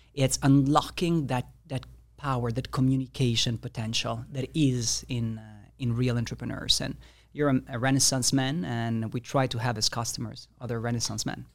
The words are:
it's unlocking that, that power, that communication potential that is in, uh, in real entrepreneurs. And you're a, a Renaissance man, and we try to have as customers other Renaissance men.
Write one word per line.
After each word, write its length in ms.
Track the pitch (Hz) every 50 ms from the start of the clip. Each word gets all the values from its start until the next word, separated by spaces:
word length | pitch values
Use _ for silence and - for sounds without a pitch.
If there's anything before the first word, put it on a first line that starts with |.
| _ _ _
it's 260 | - 131 131 - -
unlocking 840 | - 135 139 143 131 139 151 147 - - - - 180 170 170 160 139
that, 200 | 127 127 123 - - - - _
that 180 | - 135 123 - - - - - _ _
power, 340 | - 147 139 127 123 120 117 113
that 180 | 127 - -
communication 840 | - 135 131 131 135 131 131 123 - - 131 120 113 113 - 123 117
potential 680 | - - 120 - 120 110 110 117 - - 117 117 117 123 -
that 160 | 143 131 127 - -
is 520 | 160 147 131 123 123 113 110 - - - -
in, 300 | 127 120 117 113 113 110
uh, 20 | 110 107 107 104 98 - _ -
in 180 | 131 120 117
real 200 | 120 127 123 117
entrepreneurs. 640 | 120 117 - 117 - 120 113 - - - - - -
And 160 | - - - - - - - _ _ _ -
you're 160 | 143 147 143
a, 120 | 131 123 - -
a 60 | 127
Renaissance 540 | 113 131 131 135 135 - - 139 127 120 -
man, 320 | 135 135 131 131 151 180 175
and 500 | 143 117 117 117 117 113 113 113 104 123
we 60 | 123
try 280 | 120 - - 139 131
to 100 | 123 -
have 200 | 113 117 123 110
as 120 | 107 - -
customers 580 | - 117 120 - - 123 120 107 - - - - _ _
other 180 | 123 117 117 113
Renaissance 460 | 113 120 120 117 - - 110 113 -
men. 200 | - - - 120 -